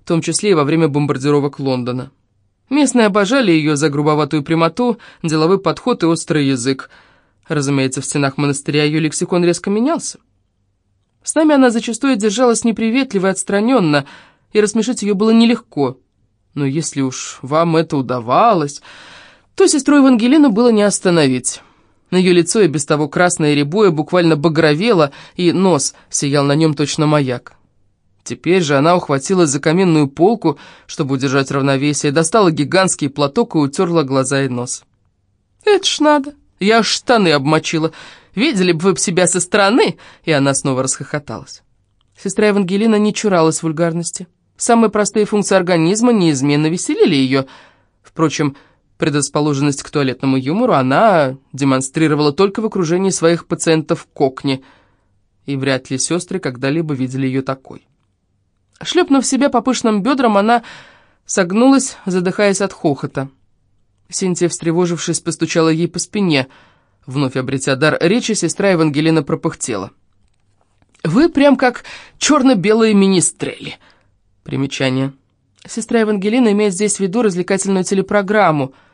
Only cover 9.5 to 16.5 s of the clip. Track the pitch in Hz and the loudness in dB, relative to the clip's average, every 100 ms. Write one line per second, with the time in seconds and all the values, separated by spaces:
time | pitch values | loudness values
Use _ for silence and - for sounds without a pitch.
9.5 | 170 196 208 262 320 - - _ _ _ | -2 -2 -2 -2 -4 -6 -16 _ _ _
10.5 | _ _ _ _ _ _ _ - 294 311 | _ _ _ _ _ _ _ -6 0 2
11.5 | 277 254 226 240 226 277 233 214 202 254 | 4 4 2 -4 -2 -2 0 0 2 2
12.5 | 226 233 220 226 262 262 190 185 190 - | 2 0 0 0 0 -2 -2 -2 -2 -2
13.5 | 202 220 262 160 143 139 - - _ _ | -2 2 2 2 0 -2 -12 -20 _ _
14.5 | 214 208 226 214 - 202 196 220 226 233 | 0 0 0 -2 -2 -2 0 4 4 4
15.5 | 233 - 151 131 - _ _ _ _ _ | 2 -4 -4 -4 -4 _ _ _ _ _